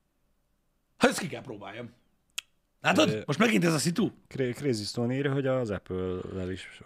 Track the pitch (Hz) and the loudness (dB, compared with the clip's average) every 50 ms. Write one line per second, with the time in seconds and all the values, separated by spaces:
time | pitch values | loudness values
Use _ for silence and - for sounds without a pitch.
0 | _ _ _ _ _ _ _ _ _ _ _ _ _ _ _ _ _ _ _ - | _ _ _ _ _ _ _ _ _ _ _ _ _ _ _ _ _ _ _ 2
1 | - 240 240 - 220 151 120 113 104 120 110 101 98 95 98 117 120 117 - _ | 4 4 4 2 -2 -6 -8 -10 -10 -12 -12 -12 -12 -14 -12 -12 -14 -14 -16 _
2 | _ _ _ _ _ _ _ - - _ _ _ _ _ _ _ - 151 175 196 | _ _ _ _ _ _ _ -14 -14 _ _ _ _ _ _ _ 2 2 4 6
3 | 311 254 - 107 - - 143 - 214 240 220 202 170 170 165 147 117 160 170 - | 4 4 2 0 -2 -2 2 4 4 4 4 4 4 4 2 2 2 0 2 2
4 | 202 190 - - _ - - 131 131 123 117 - 143 143 123 107 104 101 - 123 | 0 0 0 -4 _ -10 -4 -2 -2 -2 -2 -2 0 0 0 0 -2 -4 -4 -2
5 | 120 120 127 135 143 147 135 139 135 131 131 131 123 107 98 85 - - 95 92 | -2 0 0 0 0 0 0 0 0 0 0 0 0 -2 -4 -4 -6 -6 -4 -4
6 | 92 92 90 92 92 90 92 95 92 90 95 90 - - - - - | -2 -2 -4 -4 -6 -6 -6 -6 -4 -4 -6 -8 -10 -14 -18 -18 -10